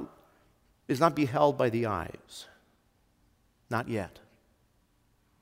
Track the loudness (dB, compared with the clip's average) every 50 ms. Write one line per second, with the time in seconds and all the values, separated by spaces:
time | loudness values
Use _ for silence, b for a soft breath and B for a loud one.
0 | -10 -14 -14 -20 -20 _ _ _ _ _ _ _ _ _ _ _ _ -4 0 4
1 | 4 2 4 2 0 0 2 4 4 4 4 2 0 0 2 0 -2 -2 -2 -4
2 | -6 -8 -12 -16 -18 -18 -18 -18 -18 -20 -20 _ _ _ _ _ _ _ _ _
3 | _ _ _ _ _ _ _ _ _ _ _ _ _ -4 -4 -4 -2 -2 -4 -4
4 | -4 -6 -10 -20 -20 _ _ _ _ _ _ _ _ _ _ _ _ _ _ _
5 | _ _ _ _ _ _ _ _